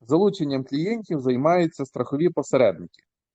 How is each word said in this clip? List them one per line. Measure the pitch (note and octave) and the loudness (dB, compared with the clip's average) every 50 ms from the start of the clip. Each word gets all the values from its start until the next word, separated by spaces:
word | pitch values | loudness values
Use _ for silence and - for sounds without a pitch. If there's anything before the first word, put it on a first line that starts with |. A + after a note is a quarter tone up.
Залученням | A2+ A2 D3 E3+ G#3 G3+ - - D#3 C#3+ C3+ C3 C3 | _ 0 2 2 2 2 0 0 -2 -2 -2 -4 -4
клієнтів | - C#3 C#3+ E3 G3+ A#3 A3+ G3+ - F3 C#3+ | -4 -4 -4 -2 -2 -4 -6 -6 -6 -4 -2
займаються | B2+ C3 B2+ B2 C#3 D#3+ F3 F3+ E3+ E3 - - C#3 | 0 0 0 2 2 2 4 2 2 0 -2 -6 -10
страхові | - - B2+ B2 - C#3+ C#3+ E3+ F3 | -8 -6 -6 -6 -4 -2 0 0 0
посередники, | F3 D3+ C#3 - - C3 B2 G2+ F2 D#2+ F2 - _ _ _ _ _ _ _ _ _ | 0 -2 -4 0 2 4 4 4 2 0 -6 -16 _ _ _ _ _ _ _ _ _